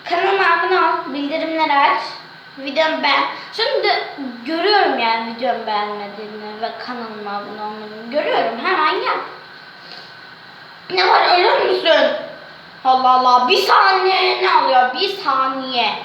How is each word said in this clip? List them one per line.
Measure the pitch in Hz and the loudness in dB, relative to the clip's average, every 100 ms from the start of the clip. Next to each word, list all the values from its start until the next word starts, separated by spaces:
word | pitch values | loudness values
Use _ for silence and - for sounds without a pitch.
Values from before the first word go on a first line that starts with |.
Kanalıma | - 349 381 392 | -2 -2 0 2
abone | 359 349 359 370 | 2 2 2 2
ol, | 339 - - | 2 0 -4
bildirimleri | 277 285 320 320 320 311 | -6 -4 -4 -4 -2 2
aç, | 277 302 311 - - - - - - | 4 4 2 -4 -12 -18 -20 -20 -12
videomu | 277 311 320 277 | -8 0 0 0
beğen. | 285 269 - - - | 0 0 -2 -6 -14
Şimdi | - 480 440 403 330 - - 262 233 - | -4 -2 0 0 0 -4 -10 -12 -10 -6
görüyorum | 330 359 415 339 247 | -2 2 4 2 0
yani | 233 233 233 233 | 0 -2 -4 -6
videomu | 247 226 220 | -4 -4 -2
beğenmediğini | 208 208 208 202 202 214 214 214 214 | -4 -4 -6 -10 -12 -14 -12 -12 -8
ve | 226 - - | -8 -8 -10
kanalıma | 247 226 214 208 | -10 -10 -10 -8
abone | 202 202 214 | -8 -10 -10
olmadığını | 214 214 214 214 233 | -10 -10 -12 -14 -6
görüyorum. | 285 - 494 - 233 311 | -4 -2 0 -2 -4 -4
Hemen | 370 311 | 0 0
yap. | 370 480 440 - - - - - - - - - - - - - - - - - | 0 -4 -4 -6 -16 -20 -20 -20 -20 -20 -18 -18 -20 -20 -20 -20 -20 -20 -20 -8
Ne | 370 381 | 0 4
var, | - - 359 | 4 6 4
ölür | 392 - 403 | 4 2 2
müsün? | 370 330 311 - - - - - - - - | 0 4 4 4 0 -8 -14 -18 -20 -20 -6
Allah | 262 262 254 | 2 4 6
Allah, | 254 262 247 247 | 4 6 4 4
bir | 392 | 2
saniye | - - 381 381 370 381 370 370 | 4 4 6 4 2 2 0 0
ne | 370 | 2
alıyor? | 339 269 254 247 | 2 4 4 4
Bir | - 392 | 0 -4
saniye. | - 285 269 269 269 262 247 220 175 | -2 -2 0 0 -2 -4 -2 -2 -4